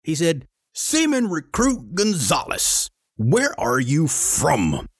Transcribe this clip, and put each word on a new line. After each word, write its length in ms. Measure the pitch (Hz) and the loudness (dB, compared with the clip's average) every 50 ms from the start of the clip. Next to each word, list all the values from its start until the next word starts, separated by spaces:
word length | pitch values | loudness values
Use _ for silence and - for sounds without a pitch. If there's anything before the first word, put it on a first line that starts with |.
He 140 | _ - 160 | _ -4 -2
said, 320 | 143 170 165 165 135 - _ _ _ _ _ _ | 0 0 0 0 -2 -6 _ _ _ _ _ _
"Seaman 540 | - - - - 311 320 302 294 254 240 | -8 -4 -2 0 2 2 2 2 0 0
Recruit 680 | 202 175 156 - _ - - 240 269 262 - 123 104 170 | 0 -2 -4 -6 _ 0 2 2 2 2 -2 -6 -6 -2
Gonzalez, 960 | 185 208 214 202 165 120 98 170 139 - - - - - - - - - - _ _ _ _ _ | 0 0 2 2 0 0 0 0 0 -2 -4 -4 -2 -2 0 0 -2 -2 -4 _ _ _ _ _
where 380 | - 107 117 175 240 277 285 285 - | -2 2 2 4 4 2 0 -2 -2
are 200 | - - 120 131 | -2 0 0 0
you 280 | 127 123 139 156 165 | 0 2 2 2 2
from?" 800 | 143 - - - - - - 131 156 147 110 90 78 73 64 - - _ _ | 0 0 -2 -2 0 0 0 2 2 2 2 2 0 0 -2 -6 -10 _ _